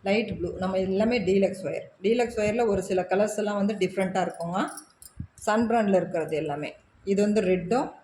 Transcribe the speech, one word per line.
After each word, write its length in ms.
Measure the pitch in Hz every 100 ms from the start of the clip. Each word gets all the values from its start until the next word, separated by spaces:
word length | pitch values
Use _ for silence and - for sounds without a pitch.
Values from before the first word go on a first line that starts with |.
| 190
லைட் 240 | 208 214 175
ப்ளூ. 120 | 170 175
நம்ம 180 | 185 190 190
எல்லாமே 280 | 190 220 247 180
டீலக்ஸ் 380 | 196 190 190 143
ஒயர். 200 | - - _ 202
டீலக்ஸ் 340 | 240 233 220
ஒயர்ல 220 | 208 220 233
ஒரு 100 | 196 180
சில 120 | 185 180
கலர்ஸ் 260 | 185 214 208
எல்லாம் 180 | 208 208
வந்து 120 | 202 202
டிஃப்ரெண்ட்டா 400 | 185 190 190 185 175
இருக்குங்க. 340 | - 170 180 302 - - _ - - - - -
சன் 220 | 214 233
பிராண்ட்ல 300 | 233 208 190
இருக்கிறது 340 | 165 170 156 151
எல்லாமே. 260 | 156 147 143 - _ _ -
இது 80 | 196 208
வந்து 140 | 208 185
ரெட்டும் 360 | 185 170 247 302 -